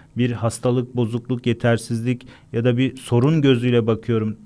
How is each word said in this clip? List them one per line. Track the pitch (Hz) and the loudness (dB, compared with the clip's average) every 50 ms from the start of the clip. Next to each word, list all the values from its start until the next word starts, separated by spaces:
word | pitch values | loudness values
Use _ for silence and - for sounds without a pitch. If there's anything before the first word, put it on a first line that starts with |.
| - _ - | -20 _ -4
bir | 117 123 123 120 | -2 -2 -2 -2
hastalık, | 104 107 117 - - - 127 123 131 120 - - | -2 -4 -4 -4 -2 -2 -2 0 0 -2 -4 -4
bozukluk, | 123 120 107 113 120 110 - 127 120 - | -4 -4 -2 -2 -6 -4 -4 -6 -4 -2
yetersizlik | 123 113 117 - 120 117 113 - - 120 113 113 123 127 120 - - - - - - - | -2 -2 0 0 0 0 0 -2 -4 -6 -4 -2 -2 -4 -4 -6 -18 -20 -20 -18 -8 -6
ya | 117 113 | -2 0
da | 123 123 120 | 0 2 2
bir | 131 131 - | 0 -2 -2
sorun | - - - 123 120 120 147 160 160 139 | -6 -6 0 0 2 4 4 2 4 4
gözüyle | 139 131 117 120 127 120 120 110 | 4 4 4 2 2 2 2 2
bakıyorum. | 110 113 107 - - 120 110 107 110 107 - - | 2 0 -2 0 -2 -2 0 0 -2 -6 -8 -12